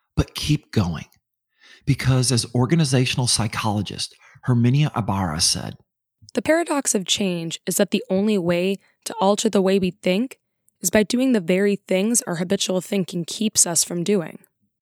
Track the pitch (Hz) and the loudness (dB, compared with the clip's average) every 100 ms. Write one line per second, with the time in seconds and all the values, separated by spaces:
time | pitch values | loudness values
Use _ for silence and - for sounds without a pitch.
0 | _ - - - - 151 _ - 120 78 | _ -4 -4 -4 -2 -2 _ 0 0 -2
1 | - _ _ _ _ _ - - - 131 | -10 _ _ _ _ _ -20 -6 -2 0
2 | 131 131 123 120 - 123 127 165 143 131 | 2 2 2 0 0 0 2 2 2 2
3 | 127 - 120 - 104 - 110 104 95 - | 0 0 0 0 -2 -2 -2 -2 -4 -8
4 | - _ - - - 120 120 143 151 113 | -12 _ -20 -8 0 2 4 4 2 0
5 | 101 98 90 80 - - 53 - _ _ | -2 -2 -2 0 0 -2 -6 -12 _ _
6 | _ _ - - 294 330 349 285 - 208 | _ _ -10 -4 2 2 0 -2 0 -2
7 | 175 - 196 175 165 - - - 202 202 | -2 -2 0 -2 -6 -8 -4 0 0 0
8 | - 190 214 208 170 175 190 196 _ _ | 0 0 2 0 0 0 0 -2 _ _
9 | - 440 196 208 220 196 190 196 185 - | -10 0 2 2 2 2 4 2 0 -2
10 | 185 190 269 - _ _ _ _ - 214 | 0 0 -2 -8 _ _ _ _ 0 2
11 | 208 240 262 233 165 185 208 196 - 185 | 2 2 2 2 2 2 2 0 0 0
12 | 214 240 - 170 180 196 - 185 - 202 | 0 -2 -2 -4 -2 -2 -2 -4 -2 -2
13 | 170 175 165 - 214 - 180 165 - 175 | -2 -4 -6 -4 -2 0 0 0 -2 -2
14 | 170 208 156 - _ _ _ _ | 0 0 -2 -10 _ _ _ _